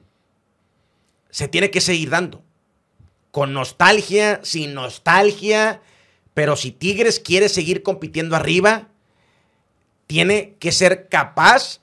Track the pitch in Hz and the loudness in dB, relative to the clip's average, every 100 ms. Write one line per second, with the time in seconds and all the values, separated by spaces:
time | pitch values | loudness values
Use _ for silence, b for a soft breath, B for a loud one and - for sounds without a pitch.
0 | _ _ _ _ _ _ _ _ _ _ | _ _ _ _ _ _ _ _ _ _
1 | _ _ _ - 147 165 196 208 - 175 | _ _ _ -10 -6 -2 0 0 -2 -2
2 | 151 160 180 - _ _ _ _ _ _ | -2 -4 -4 -10 _ _ _ _ _ _
3 | _ _ _ - 139 139 127 - 180 214 | _ _ _ -6 -4 -4 -6 2 4 4
4 | 202 202 214 208 - 165 147 139 123 - | 2 0 0 -2 -6 -8 -8 -10 -12 -6
5 | - 180 208 202 202 214 220 202 b b | 2 4 4 0 -2 0 0 -4 b b
6 | b b b - 151 143 131 - 180 202 | b b b -4 -2 -2 -6 -6 -4 0
7 | 233 - - 180 202 185 160 190 196 185 | 0 -2 0 2 2 0 -2 -4 -4 -6
8 | 156 156 165 160 - 175 202 220 - _ | -6 -8 -4 -2 0 2 2 0 -6 _
9 | _ _ _ _ _ _ _ _ _ _ | _ _ _ _ _ _ _ _ _ _
10 | - 156 175 208 202 - 165 - 180 185 | -6 -2 0 0 -4 -8 -4 2 2 2
11 | - 160 143 - 175 247 - - | -2 -2 -2 4 6 6 2 -14